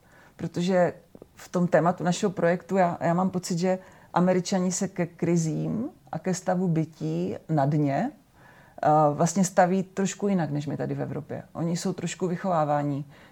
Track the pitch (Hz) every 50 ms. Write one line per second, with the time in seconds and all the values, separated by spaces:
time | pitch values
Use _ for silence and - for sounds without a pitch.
0 | _ _ - - - - _ - - 165 - 165 175 180 196 180 175 160 - -
1 | - _ - - - - _ - - - - 185 175 170 - 160 151 175 185 -
2 | 156 175 175 - - 208 175 - 170 170 175 180 - - 185 196 180 175 170 -
3 | - 165 170 175 185 190 180 185 175 - 185 165 175 185 185 185 185 - - -
4 | - - - - 175 185 185 185 175 - 202 185 180 185 180 - 196 185 - -
5 | 175 165 - - - 160 170 170 160 160 151 156 156 156 160 214 233 320 - -
6 | _ - - 160 - 190 185 175 - - 185 180 190 180 160 160 160 160 - -
7 | 156 156 160 170 175 190 - - - - 160 151 139 143 151 151 151 139 135 143
8 | 202 277 - - _ _ _ - - - - - - - - - - - 151 156
9 | 156 147 147 147 170 170 - 202 190 175 - - 185 175 185 190 185 - - -
10 | 196 185 - - - 208 202 180 160 143 143 147 147 151 135 131 139 139 143 139
11 | 139 127 131 147 143 - 120 - - - - - 165 170 170 170 - 196 180 -
12 | - 170 - - - 262 - 170 - 196 180 160 156 147 147 147 143 143 143 139
13 | 147 - - - - -